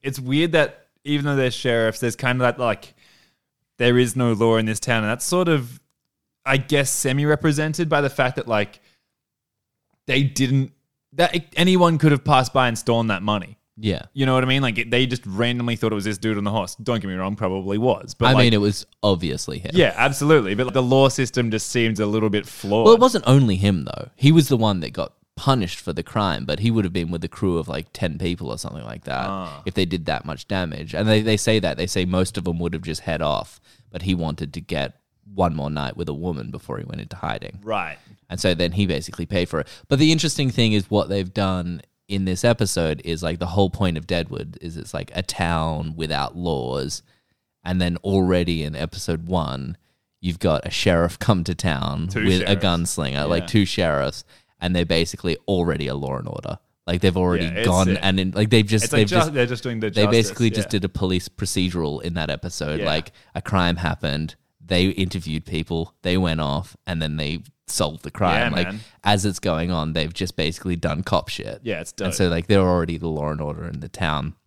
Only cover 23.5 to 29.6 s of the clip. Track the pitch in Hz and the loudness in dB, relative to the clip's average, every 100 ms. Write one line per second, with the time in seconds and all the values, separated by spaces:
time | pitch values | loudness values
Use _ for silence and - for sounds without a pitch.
23.5 | 92 101 92 69 - - _ 139 160 135 | 4 2 2 -2 -10 -12 _ 6 6 6
24.5 | 127 110 95 71 - 73 _ _ - - | 2 2 0 -4 -6 -8 _ _ -6 0
25.5 | 131 90 - - 80 80 - 101 65 65 | 0 0 -6 -8 -8 -6 -2 -2 -2 -4
26.5 | 78 110 113 98 90 82 85 85 - 98 | -2 0 2 0 -2 -4 -4 -6 -4 -2
27.5 | 85 78 71 85 - 90 73 87 87 71 | -2 -4 -8 -10 -6 -6 -4 -4 -4 -6
28.5 | 58 - 78 57 57 - 65 98 98 87 | -8 -10 -12 -12 -14 -8 -6 -6 -6 -10
29.5 | 76 | -10